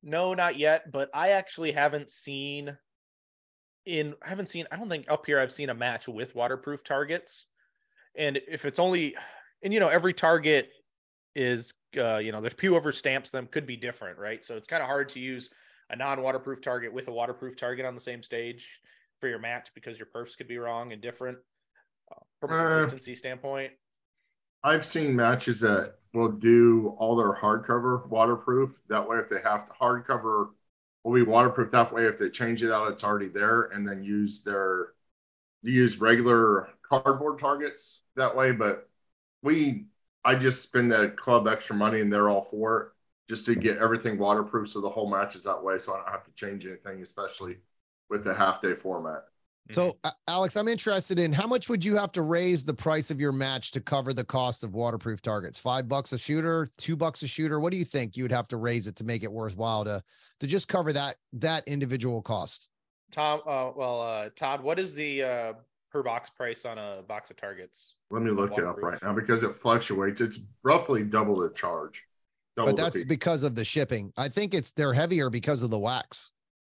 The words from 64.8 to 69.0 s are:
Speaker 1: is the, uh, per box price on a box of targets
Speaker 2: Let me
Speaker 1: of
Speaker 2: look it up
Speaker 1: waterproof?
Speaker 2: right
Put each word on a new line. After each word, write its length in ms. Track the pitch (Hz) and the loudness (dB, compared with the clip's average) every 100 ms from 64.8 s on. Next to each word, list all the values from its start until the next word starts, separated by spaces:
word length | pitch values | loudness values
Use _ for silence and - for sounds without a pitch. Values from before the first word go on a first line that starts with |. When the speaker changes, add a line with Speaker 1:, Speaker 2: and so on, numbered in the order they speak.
Speaker 1:
is 140 | 185 | -4
the, 280 | 143 147 139 | -6 -6 -2
uh, 300 | 131 120 113 113 _ _ _ | -2 -2 -6 -10 _ _ _
per 100 | 147 | -6
box 260 | 127 117 - | -4 -4 -8
price 360 | - 123 113 | -8 -8 -8
on 120 | 120 110 | -10 -10
a 260 | 104 98 95 | -10 -12 -10
box 240 | 107 - | -12 -12
of 60 | - | -14
targets 580 | 101 92 90 - - _ _ | -12 -12 -16 -20 -20 _ _
Speaker 2:
Let 120 | 110 | -2
me 80 | 113 | 0
Speaker 1:
of 60 | 101 | 2
Speaker 2:
look 120 | 101 101 | 0 0
it 60 | |
up 120 | 87 82 | -2 -2
Speaker 1:
waterproof? 40 | 87 | -4
Speaker 2:
right 80 | 85 | -4